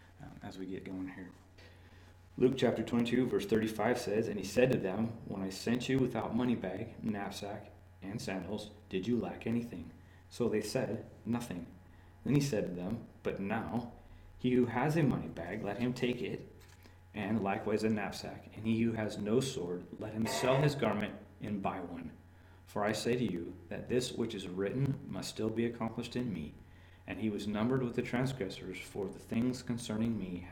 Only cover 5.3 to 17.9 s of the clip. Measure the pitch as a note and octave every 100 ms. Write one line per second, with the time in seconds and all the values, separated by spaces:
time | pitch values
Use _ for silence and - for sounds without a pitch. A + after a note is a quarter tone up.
5.3 | G2 F#2+ - A2+ B2 B2+ C3 B2 A#2 G#2
6.3 | A2+ B2 A2+ F#2 F#2+ A2+ - A2+ G#2 G2+
7.3 | - G2+ G#2+ - - - - F#2+ G#2+ -
8.3 | F#2+ F2+ G#2+ - - - F#2+ G2 A#2+ F2+
9.3 | - A#2 A#2 - F2 - - - - -
10.3 | - A#2 G#2+ - C3 G2+ A2+ - - G#2+
11.3 | A#2+ - F2+ E2 - - - - - -
12.3 | C#3+ C#3+ G#2 F2+ F2 F2+ A#2 - - G2+
13.3 | F#2+ G2 A2+ - A#2 - - - - -
14.3 | - B2+ B2+ A#2+ A#2+ D3 E3 C#3 F#2+ E2
15.3 | E2 E2+ G#2+ G2 A#2+ B2 B2+ G#2+ - F#2+
16.3 | - - - - - - - - G#2+ G2
17.3 | A2 F#2+ G#2 G#2+ G#2+ A2